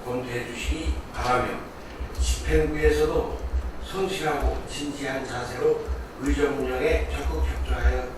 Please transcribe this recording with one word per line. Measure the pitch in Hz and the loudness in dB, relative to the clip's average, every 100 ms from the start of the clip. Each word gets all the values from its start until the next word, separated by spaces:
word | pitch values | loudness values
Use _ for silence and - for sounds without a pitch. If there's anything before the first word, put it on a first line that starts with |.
검토해 | 123 127 127 120 120 | -4 -4 -4 -6 -6
주시기 | 120 - - - - - | -6 -2 -2 0 -2 -4
바라며 | - - - - - - - - - - - | -4 2 2 2 -4 -8 -12 -14 -10 -8 0
집행부에서도 | 185 - - 156 151 151 151 151 151 - - - - - - - - | 2 2 4 4 4 4 4 6 4 2 0 -4 -2 -2 -2 -6 -6
성실하고 | 185 190 151 151 143 143 - - | -2 -2 0 0 2 0 0 -6
진지한 | 139 147 139 139 131 127 | -6 -6 -4 -4 -4 -4
자세로 | 123 123 - 151 151 - - - - | -6 -6 0 2 2 0 -4 -6 -4
의정 | 139 139 143 131 | 0 4 2 2
운영에 | 127 131 147 - - | 0 2 2 2 2
적극 | - - - - | -2 -2 0 0
협조하여 | - - - - - - | 0 0 4 4 4 -2